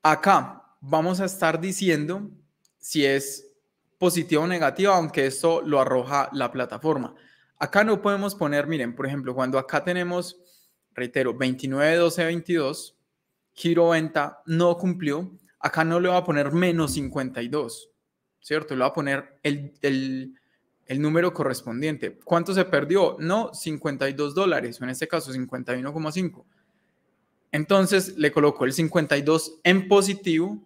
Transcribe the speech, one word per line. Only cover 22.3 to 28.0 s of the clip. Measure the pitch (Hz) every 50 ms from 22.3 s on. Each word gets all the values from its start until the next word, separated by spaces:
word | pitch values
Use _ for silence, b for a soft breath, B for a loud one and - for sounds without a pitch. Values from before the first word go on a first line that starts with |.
| 170 170 170 185 190
se | 190 180
perdió? | 185 170 143 147 147 175 196 180 143 - -
No, | 151 165 190 220 226 - -
cincuenta | - - 165 156 139 - 151 139 127 139 139
y | 139
dos | 135 147 143 143
dólares, | 180 196 190 160 131 123 117 120 -
o | 127
en | 127
este | 127 127 160
caso | 151 - 165 - 135
cincuenta | 131 131 127 127 135 127 127 - 127
y | 127
uno | 127 143 147
coma | 160 156 156
cinco. | 151 185 185 165 - - _ _ _ _ _ _ _ _ _ _ _ _ _ _ _ _ _ _ _ _ _ _ -
Entonces | 147 156 - 196 196 190 180 202 190